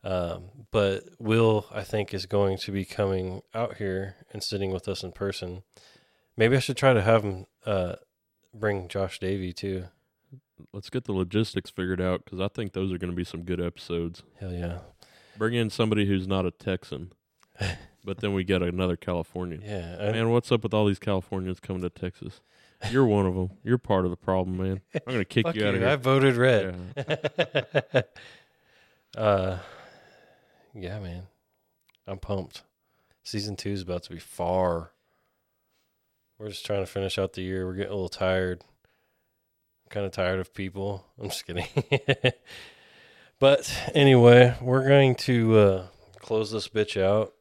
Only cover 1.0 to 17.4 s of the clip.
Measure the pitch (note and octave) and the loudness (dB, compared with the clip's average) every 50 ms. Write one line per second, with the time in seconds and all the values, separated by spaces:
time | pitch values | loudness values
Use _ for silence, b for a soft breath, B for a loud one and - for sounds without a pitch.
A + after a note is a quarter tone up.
1 | - - - _ A#2 G#2+ A2 A2+ A2+ A2+ A2 G#2+ - - - G#2+ G2 - - G#2+ | -6 -14 -18 _ -2 2 4 6 6 6 4 2 0 -4 -10 -10 -8 -4 -2 -4
2 | G2+ - - F#2+ F#2 F#2 - G2+ G2+ G2 F#2+ F#2+ - - G2 G2 F#2+ - - - | -2 -2 -6 -8 -6 -2 0 2 2 2 0 -2 -6 -6 -4 -4 -6 -6 -2 -2
3 | G#2 G2 F#2+ F#2 F#2 F#2 F#2 F#2+ - _ - A2+ A#2+ A2 F#2+ - G#2+ F#2+ F#2 F#2+ | 0 0 0 -2 -4 -6 -8 -12 -14 _ -6 -6 -6 -6 -6 -6 -6 -4 -4 -4
4 | G2 G2 G2 _ - _ - G#2+ - - A2 G2 G2 F#2+ F#2+ F2+ - - F#2+ - | -6 -8 -12 _ -20 _ -14 -10 -8 -6 -4 -4 -4 -4 -4 -6 -6 -6 -8 -8
5 | - F2+ - - G2+ G2 F#2+ - - F2+ F2+ F#2+ - _ b b b b b b | -8 -12 -10 -6 -6 -6 -6 -6 -10 -10 -12 -14 -16 _ b b b b b b
6 | b b b b b b b - A2+ A#2 B2+ C3+ B2+ - C3 - - C3+ B2+ A2+ | b b b b b b b 2 4 4 4 2 2 -2 -4 2 4 4 4 6
7 | F#2 A2 A2+ A2+ G#2 G#2 F#2+ F#2 F2+ _ _ _ _ A#2+ G#2 F#2+ F2+ F2 F#2 - | 4 4 4 4 4 0 -6 -6 -12 _ _ _ _ -2 -2 -2 -2 -2 -6 -10
8 | _ _ _ _ _ _ _ _ _ _ - A2 G#2+ G#2+ G2+ G2 F2+ F2 - G2 | _ _ _ _ _ _ _ _ _ _ -10 -4 -2 -2 -2 -2 -6 -6 -4 -4
9 | G2 F2+ - - F#2+ F#2+ G2 G2 F#2 F#2 F2 - - G2+ F#2+ F#2 F#2 F#2 _ _ | -4 -4 -6 -6 -4 -4 -4 -2 -4 -8 -8 -8 -6 -6 -6 -6 -8 -12 _ _
10 | _ _ _ _ _ _ C3+ C3 _ _ _ _ - _ - G2+ - - - C3 | _ _ _ _ _ _ -20 -20 _ _ _ _ -20 _ -16 -16 -14 -8 -8 -8
11 | A#2+ - G2+ F#2+ F#2 F2 F#2+ G#2+ A2+ - - G2 - - _ - F#2 F2+ F#2 F2+ | -6 -4 -2 -2 -2 0 0 0 0 0 -4 -6 -8 -6 _ -6 -4 -4 -2 -2
12 | F#2 F#2 F2+ - _ - - F2+ F#2+ G2+ _ - A2+ G2 - G2+ F#2+ F#2+ F#2 E2+ | 0 -2 -2 -4 _ -10 -8 -6 -6 -6 _ -6 -10 -6 -4 -4 -4 -4 -4 -4
13 | F#2+ F2+ F2 F2 F2 - - E2+ F2 F2+ F2+ F2 F2 E2+ E2+ - - - E2+ E2+ | -6 -6 -4 -6 -6 -6 -8 -12 -8 -6 -6 -4 -4 -6 -8 -10 -10 -6 -6 -4
14 | F2 E2+ F2 - - _ _ _ G#2 F#2 F2+ F2 F2 E2+ F2 F2 - - _ b | -4 -6 -8 -12 -20 _ _ _ -12 -10 -8 -6 -6 -8 -8 -10 -14 -20 _ b
15 | b b b b b b b G#2 G#2+ A2+ A#2+ A#2+ A2+ G#2+ - - A#2 A2 G#2+ G#2+ | b b b b b b b -4 -4 -2 0 0 -2 -2 0 -2 0 2 2 2
16 | G#2 G2 G2+ F#2+ F#2 F#2+ G2 F#2+ F#2 F2 - _ - - F#2 - - - - C2 | 2 2 0 0 0 0 0 0 0 -2 -4 _ -6 -6 -6 -6 -6 -10 -12 -12
17 | E2 F2+ _ _ _ _ _ _ | -12 -14 _ _ _ _ _ _